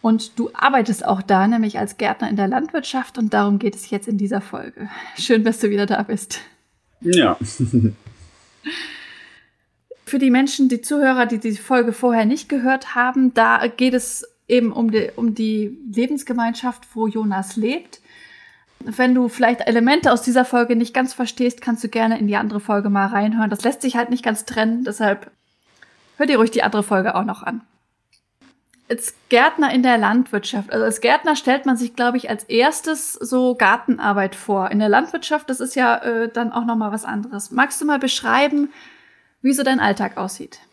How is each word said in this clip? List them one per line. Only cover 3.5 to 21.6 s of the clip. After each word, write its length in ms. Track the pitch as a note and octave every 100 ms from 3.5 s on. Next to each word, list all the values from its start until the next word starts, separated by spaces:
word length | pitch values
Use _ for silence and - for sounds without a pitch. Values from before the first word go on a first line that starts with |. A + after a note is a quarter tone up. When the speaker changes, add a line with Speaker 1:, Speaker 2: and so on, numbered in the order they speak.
| G3+
Speaker 1:
geht 160 | G#3 G3+
es 140 | -
jetzt 180 | G3+ G3+
in 100 | G#3
dieser 220 | G3+ G#3
Folge. 480 | - - - - G#3 - - -
Schön, 260 | - A3+
dass 160 | A3 A3+
du 100 | G#3+
wieder 160 | G3+ G3+
da 180 | G#3
bist. 360 | G3+ G3+ - - - _ _ _ _ _
Speaker 2:
Ja. 360 | E3+ F3+ A#2 -
<laughs> 60 | G#2+ - B2 B2 A2 G2+ - - - _ _ _ - D#4+ - - - - - - _ _ _ _ _ - -
Speaker 1:
Für 120 | C#4+
die 120 | C4
Menschen, 380 | B3 C#4 - C4+
die 120 | A#3+
Zuhörer, 440 | - D4 C4+ B3+ A#3+
die 140 | A3
die 120 | A3+ G#3
Folge 340 | - B3+ A#3+
vorher 320 | A3 B3 A#3 G#3+
nicht 220 | D4+ -
gehört 480 | C#4 B3 C4+ - A#3+
haben, 380 | B3 C4 B3+
da 340 | A#3+ A3+ A#3 A#3+
geht 260 | A#3 B3+
es 320 | B3 B3 - - _ _
eben 240 | B3 A#3
um 180 | - A3+
die, 180 | G#3+ - -
um 200 | A#3 A3
die 420 | A3 G#3+ G#3+ C#4+ C4+
Lebensgemeinschaft, 920 | G3+ C4 C#4+ - A#3+ A#3 A#3 B3+ A#3+ - A3+
wo 100 | A3
Jonas 520 | A3 G#3+ F#3+ F#3+ -
lebt. 420 | A3 D4+ E4+ - _ - - - - _ _ _
Wenn 340 | - A3 B3+
du 140 | B3+ B3
vielleicht 400 | A#3 A#3+ A#3+ -
Elemente 440 | A#3 A#3 D4+ D#4
aus 100 | A#3+
dieser 220 | - B3 B3+
Folge 300 | B3 A#3+ A#3
nicht 160 | A#3 C4
ganz 180 | C4
verstehst, 480 | - A#3+ - B3 B3